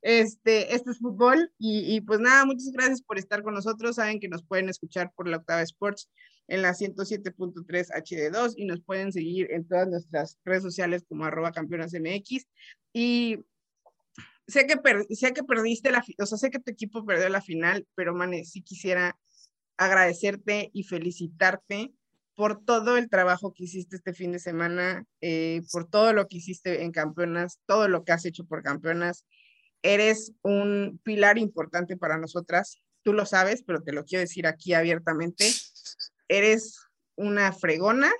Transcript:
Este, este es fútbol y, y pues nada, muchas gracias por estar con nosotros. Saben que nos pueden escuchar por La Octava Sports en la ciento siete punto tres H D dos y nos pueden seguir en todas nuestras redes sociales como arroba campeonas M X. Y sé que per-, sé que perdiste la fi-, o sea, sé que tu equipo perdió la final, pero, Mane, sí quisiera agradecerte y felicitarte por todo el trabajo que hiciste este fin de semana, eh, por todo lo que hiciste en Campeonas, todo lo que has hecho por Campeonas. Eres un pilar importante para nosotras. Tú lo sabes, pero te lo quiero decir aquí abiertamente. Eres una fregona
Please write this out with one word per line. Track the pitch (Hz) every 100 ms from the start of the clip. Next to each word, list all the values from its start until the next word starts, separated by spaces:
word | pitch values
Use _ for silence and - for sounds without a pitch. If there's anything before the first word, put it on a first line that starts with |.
Este, | - 233 220 - - 220 202 247
este | 247
es | 233
fútbol | 233 190 240 285 339 _
y, | 220 214 175 220
y |
pues | 214 214
nada, | 240 269 269
muchas | 262 262
gracias | 254 254 262
por | - 202
estar | 190 214
con | 208 208
nosotros. | 208 220 226 240
Saben | 214 214
que | 202
nos | 170
pueden | 170 190 190
escuchar | 185 175 185 180 _
por | 180
La | 165
Octava | 165 165
Sports | 165 - 202 202 - _ _ _ _
en | 185
la | 185 180
ciento | 202 185 196
siete | 214 202
punto | 180 180 175 170
tres | 180 175
H | - 160 170
D | 151
dos | 190 240 226
y | 202
nos | 175
pueden | - 190 196
seguir | 190 160 180 185
en | 170 165
todas | 180 190
nuestras | 175 165 156 160 - -
redes | 185
sociales | 190 170 175 175 -
como | 156 156
arroba | 156 165
campeonas | 165 156 170 165 170
M | 160 196
X. | 202 262 - _ - - _
Y | 226 240 240 233 220 - _ _ _ _ _ _ - - _ -
sé | 262 269
que | 294
per-, | 277 208 202
sé | 214 254
que | 254
perdiste | 269 240 226 226 269
la | 247
fi-, | - -
o | 196
sea, | 214
sé | 262
que | 254
tu | 254
equipo | 220 214 226
perdió | 214 180 185
la | 190
final, | 185 165 170 196 - -
pero, | 175
Mane, | 175 180 175 165
sí | -
quisiera | - 185 190 180 180 - _ _ _ _ _ -
agradecerte | 185 190 180 170 196 202 - 208 202
y | 196
felicitarte | 196 175 170 175 170 165 185 196 _ 202 240 _ _ _ _ _
por | 208 208
todo | - 233 220 247
el | 233
trabajo | 190 180 180 196 -
que |
hiciste | 180 185 180 185
este | -
fin | 175 180
de | 175
semana, | 175 165 170 175 180 180 - _
eh, | 180 160 160 165 170
por | 175 170
todo | 208 220
lo | 214 196
que | 175
hiciste | 170 185 185 175
en | 170
Campeonas, | 165 151 151 175 170 175 - _
todo | 202 208
lo | 175
que | 175
has | 170 170
hecho | 165 175
por | 160
Campeonas. | 151 147 151 170 175 170 _ _ _ _ _ _ 175
Eres | 202 214 214 - -
un | 202 202 202 202 202 170
pilar | - 208 202 214
importante | 214 - 156 175 175 185
para | 170 156
nosotras. | 160 175 170 175 202 - _ _
Tú | -
lo | 208 202
sabes, | 190 185 233 -
pero | 165
te | -
lo | 143 143
quiero | 185
decir | 180 175 165
aquí | 156 180
abiertamente. | 170 165 165 165 160 170 175 208 254 - - - - - _ _
Eres | 196 208 220 220 - _ _ _ -
una | 202 202 196
fregona | 190 175 160 190 240 285 480